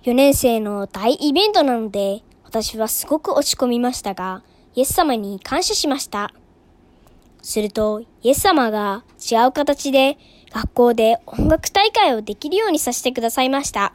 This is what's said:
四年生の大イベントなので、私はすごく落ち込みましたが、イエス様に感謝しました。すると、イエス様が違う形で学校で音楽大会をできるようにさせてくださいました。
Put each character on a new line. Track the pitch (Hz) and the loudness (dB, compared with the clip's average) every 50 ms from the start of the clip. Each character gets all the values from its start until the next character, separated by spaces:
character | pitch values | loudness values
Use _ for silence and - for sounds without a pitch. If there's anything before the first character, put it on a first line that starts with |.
| _ | _
四 | 247 240 | 0 2
年 | 254 277 285 269 | 4 6 4 4
生 | - - 247 233 220 | 4 2 2 2 2
の | 214 208 208 202 196 | -2 -4 -6 -6 -8
大 | - - 190 202 - - | -8 -8 -2 0 0 0
イ | - - 294 269 | 2 0 0 2
ベ | 330 403 | 2 2
ン | 427 | 2
ト | 415 370 294 | 2 2 2
な | 269 247 | 2 0
の | 233 220 214 | -2 -4 -4
で、 | 196 202 202 196 196 220 _ _ _ _ _ | -4 -4 -2 -2 -4 -6 _ _ _ _ _
私 | - - 226 214 - - | -6 -6 -6 -4 -4 -4
は | 220 220 | -4 -4
す | 220 - - - | -4 -4 -6 -4
ご | - 285 311 | -2 -4 -2
く | _ - - | _ 0 0
落 | - 294 - | 0 0 0
ち | - | -2
込 | - 262 | -2 0
み | 247 240 240 | 0 0 0
ま | 247 247 | -2 -2
し | 254 - | -4 -4
た | - 202 196 | -8 -8 -8
が、 | 190 185 185 185 190 _ _ _ _ _ _ _ | -6 -8 -8 -10 -12 _ _ _ _ _ _ _
イ | 240 | -2
エ | 262 | -2
ス | - - | 0 2
様 | - 349 302 254 | 0 2 2 0
に | 226 202 202 202 190 | -2 -4 -8 -10 -12
感 | _ - - 311 370 | _ -4 -4 -2 -2
謝 | - 427 | -2 -4
し | - - | -2 -2
ま | 302 262 277 | -2 -2 -4
し | - | -6
た。 | - - 202 208 - _ _ _ _ _ _ _ _ _ _ _ _ _ _ _ _ _ _ _ _ _ _ | -8 -8 -8 -8 -8 _ _ _ _ _ _ _ _ _ _ _ _ _ _ _ _ _ _ _ _ _ _
す | - - - 220 | -12 -6 -4 -4
る | 208 208 | -4 -4
と、 | - 220 214 214 214 214 233 _ _ _ | -2 -2 -2 -2 -2 -4 -8 _ _ _
イ | _ 233 | _ 2
エ | 277 | 2
ス | - | 4
様 | - - 359 302 247 226 | 4 2 4 4 2 0
が | 214 214 208 202 196 220 _ _ _ _ | 0 -2 -2 -2 -4 -6 _ _ _ _
違 | - - 233 220 233 | -6 -2 2 4 4
う | 254 | 4
形 | 262 294 285 285 285 - - 285 | 2 0 0 0 0 -2 -2 0
で | 262 269 269 269 294 _ _ _ _ _ _ - | 2 4 4 4 0 _ _ _ _ _ _ -12
学 | - 226 - - _ | -8 -6 -6 -4 _
校 | - 247 240 233 | 4 4 4 4
で | 226 220 220 233 - _ | 4 4 4 4 2 _
音 | - - - - | -10 -4 0 2
楽 | 302 311 320 - - | 2 2 2 0 -2
大 | _ 403 403 440 | _ 2 2 2
会 | 415 453 415 320 254 | 2 2 2 2 2
を | 220 | 0
で | 214 214 208 | -4 -8 -10
き | _ - 302 | _ -6 -2
る | 359 | -2
よ | 392 440 | 0 0
う | 427 | 0
に | 330 302 | 0 0
さ | - 247 240 | -2 -4 -6
せ | - - | -4 -4
て | 254 | -4
く | 254 254 | -4 -2
だ | 226 226 | -4 -2
さ | 233 - 262 | 0 0 0
い | 262 | 0
ま | 269 277 277 | 0 -2 -4
し | - | -4
た。 | - 214 202 202 _ | -4 -4 -4 -4 _